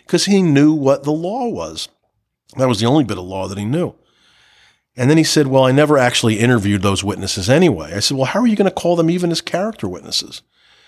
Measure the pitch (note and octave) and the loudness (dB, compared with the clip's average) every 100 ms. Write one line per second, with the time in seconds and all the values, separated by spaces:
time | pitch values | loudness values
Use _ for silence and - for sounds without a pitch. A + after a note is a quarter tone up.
0 | - F3 G3 G3 F3 C#3 D3+ D#3 C3+ C#3 | -4 -2 2 2 4 4 4 2 0 0
1 | C#3 D#3 F3 A#3 A#3+ B2+ D#2+ D#2 - _ | -2 -4 -4 -6 -6 -6 -8 -10 -14 _
2 | _ _ _ _ _ - B2+ G#2 A#2 D3+ | _ _ _ _ _ -2 -2 0 0 2
3 | A2+ F#2+ F2+ F#2+ F#2+ G2 G#2 D3+ D#3 - | 0 -4 -8 -8 -8 -6 -6 -4 -6 -10
4 | _ _ _ _ _ _ _ _ _ - | _ _ _ _ _ _ _ _ _ -2
5 | B2+ D#3+ D3+ D#3+ C#3 C3+ C3 C3+ D3+ D3 | 2 4 4 2 2 4 4 4 4 4
6 | B2 - A#2+ G#2+ A#2 B2 G2+ G2+ G2+ F#2 | 2 0 0 2 2 2 2 0 0 -2
7 | G2 F#2 F#2+ - F#2 C#3+ F3+ F#2 D#2 F#2 | -4 -6 -6 -4 0 2 2 0 -6 -4
8 | - C3+ C3 G3 A#3+ G#3 G3 - E3+ E3+ | -4 -2 -2 0 0 2 0 0 -2 0
9 | E3 F3+ F3 E3 - F3 G#3 A3 G2 F2+ | 0 0 -2 -4 -4 -6 -6 -8 -10 -10
10 | - - - - - _ _ _ | -8 -8 -8 -14 -20 _ _ _